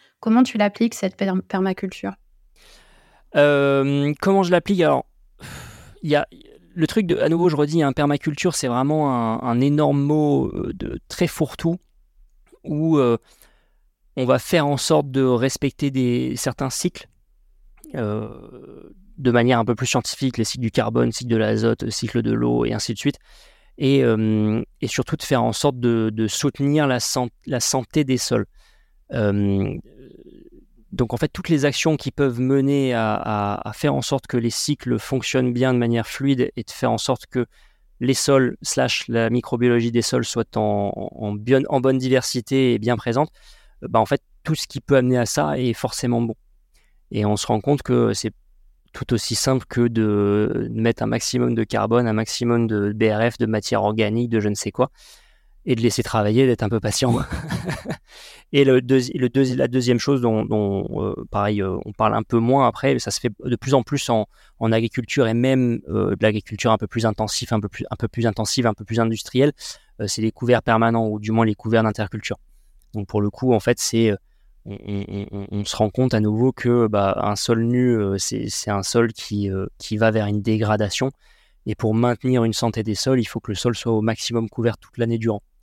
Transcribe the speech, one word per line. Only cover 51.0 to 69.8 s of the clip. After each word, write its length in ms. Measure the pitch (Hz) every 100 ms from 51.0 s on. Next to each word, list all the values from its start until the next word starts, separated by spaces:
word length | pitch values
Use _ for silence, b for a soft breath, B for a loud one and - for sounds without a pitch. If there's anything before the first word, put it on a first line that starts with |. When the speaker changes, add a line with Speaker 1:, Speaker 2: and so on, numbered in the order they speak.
Speaker 2:
un 40 | 113
maximum 480 | 117 - 123 123
de 100 | 117
carbone, 440 | 107 110 107 117 120
un 60 |
maximum 520 | 107 110 - 120 120 113
de 260 | 104 104
B 120 | 107
R 260 | 110 107 117
F, 60 | -
de 80 |
matière 380 | 113 107 - 110
organique, 480 | 104 110 104 113 120
de 100 | 113
je 80 | 104
ne 60 |
sais 160 | 101 104
quoi, 200 | - 127 b b b b b b _ -
et 80 |
de 80 | 117
laisser 200 | 117 -
travailler, 440 | - 113 104 113 131
d'être 160 | 113
un 80 | 104
peu 100 | 110
patient. 380 | 107 - 131 117
<laughs> 1300 | - - 160 - 180 - - - _ - - - _
Et 120 | 139
le 160 | 135 127
deuxi-, 320 | 123 135 123 -
le 100 | 123
deuxi-, 280 | 131 131 127
la 120 | 127
deuxième 300 | 127 123 123
chose 240 | - 139
dont, 220 | 120 110
dont, 420 | 110 110 101 98 - -
euh, 240 | 98 - -
pareil, 300 | 104 101 104
euh, 160 | 95 92
on 80 | -
parle 220 | - 110
un 80 | 110
peu 160 | 110 117
moins 280 | 117 135 120
après, 280 | - 139
mais 40 | 127
ça 100 | -
se 100 | -
fait 100 | 120 -
de 120 | 131 120
plus 180 | 131
en 80 | 135
plus 260 | - 143 -
en, 200 | 113 101 b b -
en 120 | 117
agriculture 540 | 113 113 - 113 - 113
et 80 |
même, 460 | 117 131 131 123 117 69
euh, 220 | 104 98
de 120 | 101
l'agriculture 480 | 110 104 - 107 117
un 80 | 110
peu 80 | 104
plus 180 | 117
intensif, 480 | 113 104 110 - -
un 80 | 113
peu 80 | 101
plus, 160 | - -
un 60 | -
peu 120 | 113
plus 180 | - 113
intensive, 400 | 104 107 - 117
un 80 |
peu 100 | 104
plus 140 | 104 113
industrielle, 520 | 113 113 - 123 147 B B B